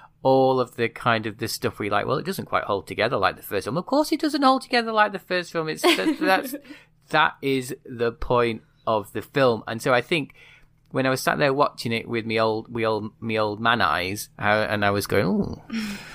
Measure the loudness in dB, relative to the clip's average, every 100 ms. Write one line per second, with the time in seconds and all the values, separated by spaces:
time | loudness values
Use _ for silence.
0 | -20 _ 2 6 6 4 0 -2 -4 -2
1 | 0 0 -2 -6 -6 -4 -4 -4 -2 -2
2 | 0 -2 -4 -8 -4 -4 0 -2 -2 -2
3 | 0 2 0 -2 -4 -4 -2 -4 0 0
4 | 0 0 -2 2 2 2 0 -2 0 2
5 | 2 0 -4 -4 -2 -4 -4 0 2 2
6 | 0 0 2 2 0 -10 -14 -20 _ _
7 | -2 2 2 0 -2 -2 -2 -10 -12 -4
8 | -2 -2 0 2 2 -2 _ _ -2 -2
9 | -2 -10 -4 2 2 2 -2 -4 0 0
10 | 2 -2 -2 -10 -20 -20 _ _ _ -2
11 | 0 0 0 2 2 2 0 -2 -4 -2
12 | -2 -4 -2 0 2 0 -4 -2 0 0
13 | -4 -8 -4 -2 -2 0 0 2 2 0
14 | -2 -6 -10 -4 2 2 2 0 2 0
15 | 2 2 2 0 -2 -6 -8 -8 -8 -10
16 | -14